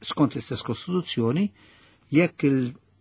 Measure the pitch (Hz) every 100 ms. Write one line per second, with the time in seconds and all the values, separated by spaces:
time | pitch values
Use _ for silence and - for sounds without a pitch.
0 | - - 143 131 - 123 - 113 - 180
1 | 165 - 117 147 202 - - - _ _
2 | - 143 175 - 143 135 123 131 _ _